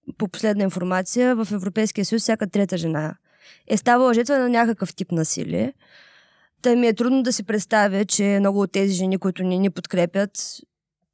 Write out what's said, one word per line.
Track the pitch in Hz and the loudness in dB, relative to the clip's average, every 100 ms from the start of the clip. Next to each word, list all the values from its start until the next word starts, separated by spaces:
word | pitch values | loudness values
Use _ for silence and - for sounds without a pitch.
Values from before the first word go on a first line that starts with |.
| - - | -18 -8
по | 202 | -8
последна | - 214 208 | -2 -2 0
информация | 190 175 180 185 185 240 247 240 | 0 -2 -2 -2 -2 0 0 0
в | 202 | -2
Европейския | 202 185 202 220 - 190 | -4 -4 -2 -2 -2 -2
съюз | 226 | -2
всяка | - 220 196 | 0 -2 -2
трета | 202 196 180 | 0 0 -2
жена | 165 151 156 185 _ _ - - - | -2 -2 -4 -8 _ _ -20 -20 -2
е | 208 | 0
ставала | - 247 254 | 4 4 4
жертва | 226 240 285 | 2 2 0
на | 247 | 2
някакъв | 233 233 220 190 - | 2 2 0 -6 -6
тип | 185 | -4
насилие. | 165 156 - 160 175 233 - _ - - _ _ _ _ _ | -2 -2 -4 -4 -2 -4 -6 _ -20 -20 _ _ _ _ _
Та | 240 240 | 0 2
ми | 240 | 2
е | |
трудно | 220 240 269 | 2 2 2
да | 254 | 0
си | 240 | -2
представя, | 208 214 - 220 202 190 208 | -2 -4 0 2 2 0 0
че | - 202 202 | 2 2 2
много | 196 196 | 2 2
от | 196 | 0
тези | 202 196 | 0 0
жени, | 180 190 190 | 0 0 0
които | 196 180 | -2 -2
не | 185 185 | -2 0
ни | 196 | 0
подкрепят, | 180 - 185 170 196 202 - - - - _ _ _ _ | -2 -4 -2 0 0 -4 -6 -10 -12 -20 _ _ _ _